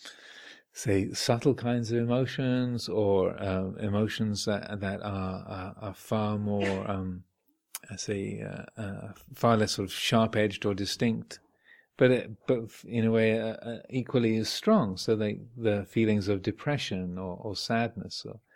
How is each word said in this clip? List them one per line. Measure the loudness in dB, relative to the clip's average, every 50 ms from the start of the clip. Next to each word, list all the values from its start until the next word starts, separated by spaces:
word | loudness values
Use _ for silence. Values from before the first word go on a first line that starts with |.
| -20 -20 -20 -20 -20 -20 -20 -20 -20 -20 -20 -20 _ _ _
say, | -6 0 2 2 2 2 0 -2
subtle | -4 2 2 2 2 4 2 2
kinds | 2 0 0 0 0 0 0 0
of | 0
emotions, | 2 2 2 2 2 0 -2 -2 0 0 2 2 0 0 -2 -4 -4 -2
or, | 0 2 4 4 4 4 4 2 0 -2 -2
uh, | -2 0 0 -2 -4 -6 -4
emotions | -4 0 2 2 2 0 0 -2 -2 -2 -2 -2 -2
that, | -2 -2 -2 -2 -6 -8 -4
that | -4 -4 -4 -4 -6
are, | -4 -4 -4 -4 -4 -6 -6 -8
are, | -10 -10 -10 -10 -10 -12 -10 -12
are | -12 -12
far | -12 -6 -2 0 0 0 0 0 -2
more, | -2 -2 0 0 0 0 0 -2 -2 -4
um, | -4 -4 -4 -4 -6 -8 -10 _ _ _ _ _ _ _ _ _ -16 -16 -12 -12
I | -12
say, | -10 -6 -4 -4 -4 -4 -6 -6 -8 -8
uh, | -8 -10 -10 -12 -14 _ -10
uh, | -8 -8 -8 -10 -12 -14 -16 -16 -20 -20 -8
far | 2 4 6 6 6
less | 4 2 2
sort | -2 -2 -4
of | -4
sharp-edged | -4 0 2 4 4 4 4 4 2 2 2 0 -2 -2
or | -2 -2
distinct, | 0 -2 -4 -2 0 0 0 0 0 -4 -10 -14 -20 _ _ _ _ _ _ -20 _ _ _ _ 4
but | 6 6
it, | 6 4 2 -4 -12 -12 -2
but | 0 0 0 0
f-, | -8 -12 -18 -12 -4
in | 0 2 4
a | 4
way, | 4 6 4 4 4 2
uh, | 0 -4 -6
uh, | -8 -8 -10 -10 -12 -12 -6
equally | -4 -4 -4 0 2 2 4 4 4 2
as | 0 -2
strong. | -4 -2 2 4 4 4 4 2 -2
So | -4 0 0 2
they, | 2 2 0 -2 -4 -8 -14 -10 -2
the | 2 2 2 2 0
feelings | -2 2 2 4 4 4 2 2 0
of | -2 0
depression | 0 -4 -4 -2 -2 -2 -2 -2 -2 -4 -4 -4 -4 -6 -6 -6
or, | -6 -8 -8
or | -8 -8 -8 -8
sadness, | -6 -4 -2 0 0 0 0 -4 -8 -10 -10 -12 -12 -12
or | -12 -14 -16 _ _ _